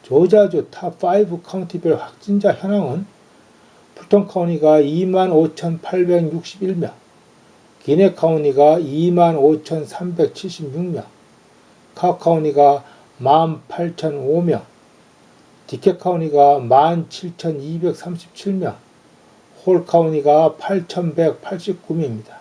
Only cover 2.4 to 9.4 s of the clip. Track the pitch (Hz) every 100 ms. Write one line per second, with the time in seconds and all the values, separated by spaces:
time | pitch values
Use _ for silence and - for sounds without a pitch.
2.4 | 202 - 190 202 147 151 202 _ _ _
3.4 | _ _ _ _ _ - - 202 196 185
4.4 | 175 160 151 156 143 160 185 185 185 160
5.4 | 160 - 170 165 - 185 175 175 160 165
6.4 | - - 190 175 120 - _ _ _ _
7.4 | _ _ _ _ - 156 190 175 165 160
8.4 | 147 135 147 165 151 147 175 175 170 160